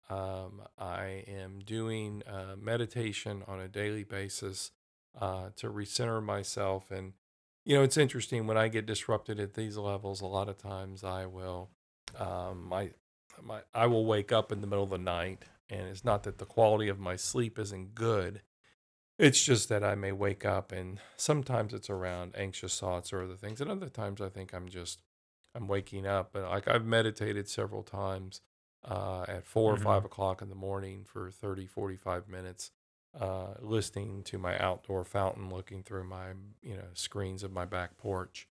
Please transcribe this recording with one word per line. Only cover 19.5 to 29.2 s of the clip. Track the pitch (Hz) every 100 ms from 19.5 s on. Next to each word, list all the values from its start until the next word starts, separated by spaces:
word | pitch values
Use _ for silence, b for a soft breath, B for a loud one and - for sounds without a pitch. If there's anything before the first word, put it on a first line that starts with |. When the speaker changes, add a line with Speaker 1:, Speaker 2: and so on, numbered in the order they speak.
| 117 -
Speaker 1:
that | 104
I | 101
may | 101 98
wake | 98 101 98 104
up, | 95 -
and | 95 92 101 B B
sometimes | - 151 135 123 107
it's | 104 -
around | 98 92 90 90
anxious | - 98 95 92 -
thoughts | 95 90 -
or | 98
other | 92 92
things. | 104 110
And | 143
other | 196 165
times | 123 104 98
I | 95
think | 98 92
I'm | 92 90
just, | 92 87 - _ _ _ _ _
I'm | 123 98
waking | 98 98 98 98
up. | 98 92
And, | 101
like, | 92 95 -
I've | 117 113
meditated | 113 110 107 107 104 101
several | - 101 104
times, | 98 98 98 95 95 - _ _ _ _
uh, | - 95 98 92